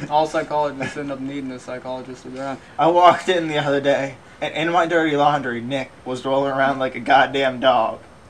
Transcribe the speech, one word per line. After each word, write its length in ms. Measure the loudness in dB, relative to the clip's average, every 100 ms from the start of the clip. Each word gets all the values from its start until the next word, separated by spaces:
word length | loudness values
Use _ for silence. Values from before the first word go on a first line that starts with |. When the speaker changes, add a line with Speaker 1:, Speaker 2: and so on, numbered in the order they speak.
| -2
Speaker 1:
All 160 | 0 0
psychologists 720 | -2 -2 -2 -2 -4 -8 -8
end 140 | -8
up 80 | -8
needing 320 | -8 -8 -10
a 80 | -12
psychologist 680 | -12 -12 -10 -10 -12 -16 -14
of 80 |
their 140 | -10 -8
own. 80 | -10 -10 0
Speaker 2:
I 100 | 4
walked 420 | 6 6 6 2
in 180 | 0 0
the 100 | -2
other 200 | 0 0
day, 360 | 2 0 -2 -8 -20 -10
and 120 | -8 -4
in 160 | 0
my 140 | 2 2
dirty 280 | 2 2 2
laundry, 460 | 2 2 -2 -6
Nick 300 | -4 -6 -6 -12
was 220 | -10 -6 -2
rolling 260 | 0 0
around 280 | 2 0 0
like 160 | -4 -4
a 40 |
goddamn 600 | 2 4 4 2 0 2
dog. 400 | 2 4 2 -4 -14 -20